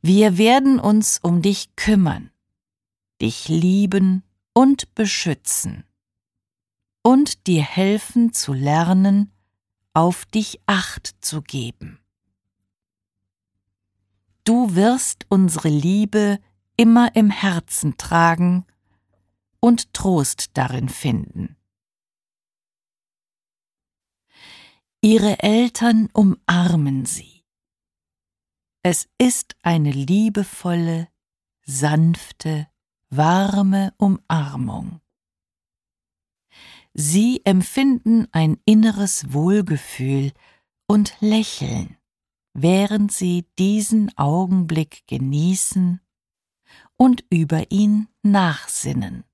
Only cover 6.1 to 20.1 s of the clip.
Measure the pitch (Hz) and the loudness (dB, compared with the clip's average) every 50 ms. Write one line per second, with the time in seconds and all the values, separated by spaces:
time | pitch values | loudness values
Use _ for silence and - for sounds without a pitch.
6.1 | _ _ _ _ _ _ _ _ _ _ _ _ _ _ _ _ _ _ _ 226 | _ _ _ _ _ _ _ _ _ _ _ _ _ _ _ _ _ _ _ 4
7.1 | 254 269 294 285 - _ _ - 180 160 147 - - 185 190 196 208 214 - - | 4 4 4 0 -2 _ _ 0 0 0 0 -2 -2 0 0 0 0 -2 -4 -4
8.1 | - 240 233 226 - - - - 139 131 135 143 151 160 170 170 185 190 190 196 | 0 0 0 0 0 -4 -6 -6 -4 -4 -2 0 0 0 2 2 2 2 4 4
9.1 | 196 202 202 202 _ _ _ _ _ _ _ _ _ _ _ _ _ 160 165 175 | 2 2 0 -2 _ _ _ _ _ _ _ _ _ _ _ _ _ 0 0 0
10.1 | 175 - - _ - 220 208 - - - _ - 202 190 190 - - - _ - | 0 -4 -10 _ -6 -6 -6 -6 -10 -8 _ -2 -2 -2 -4 -8 -12 -14 _ -16
11.1 | - _ - - 151 156 143 - - 139 120 120 117 _ - - - _ _ _ | -18 _ -12 -10 -10 -10 -12 -10 -10 -10 -8 -10 -12 _ -18 -20 -20 _ _ _
12.1 | _ _ _ _ _ _ _ _ _ _ _ _ _ _ _ _ _ _ _ _ | _ _ _ _ _ _ _ _ _ _ _ _ _ _ _ _ _ _ _ _
13.1 | _ _ _ _ _ _ _ _ _ _ _ _ _ _ _ _ _ _ _ _ | _ _ _ _ _ _ _ _ _ _ _ _ _ _ _ _ _ _ _ _
14.1 | _ _ _ _ _ _ _ - 226 240 247 214 180 175 196 226 247 262 - - | _ _ _ _ _ _ _ 0 2 2 2 0 0 2 2 2 2 0 -4 -6
15.1 | - _ - _ 202 190 190 175 160 165 - 165 151 147 143 170 190 208 214 202 | -8 _ -6 _ 2 2 2 2 0 -2 -2 0 0 0 0 0 0 0 -2 0
16.1 | 208 214 208 202 202 202 _ _ _ _ _ _ _ - 233 226 233 240 240 233 | 0 0 0 0 -2 -4 _ _ _ _ _ _ _ 2 4 6 6 6 6 4
17.1 | - 220 208 208 196 - - 196 180 170 - _ - - - 151 131 _ - - | 4 2 2 2 2 0 -2 -2 -2 -4 -6 _ -8 -4 -4 -4 -6 _ -8 -2
18.1 | 170 170 170 170 165 165 180 180 180 180 180 _ _ _ _ _ _ _ _ _ | 0 2 2 2 2 2 0 0 0 -2 -4 _ _ _ _ _ _ _ _ _
19.1 | _ _ _ _ _ _ _ _ _ _ - 240 240 233 - _ _ - - 190 | _ _ _ _ _ _ _ _ _ _ 2 2 2 2 0 _ _ -6 -2 0